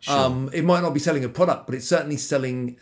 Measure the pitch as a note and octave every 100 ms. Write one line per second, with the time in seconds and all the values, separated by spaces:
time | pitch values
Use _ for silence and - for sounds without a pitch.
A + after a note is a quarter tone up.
0 | - C#3+ C3 B2+ C3+ E3 E3 F3 E3+ D3
1 | E3 D3 B2 D#3 F3+ - - B2+ - E3+
2 | D3 C#3 - C#3+ C3 B2+ B2 A#2+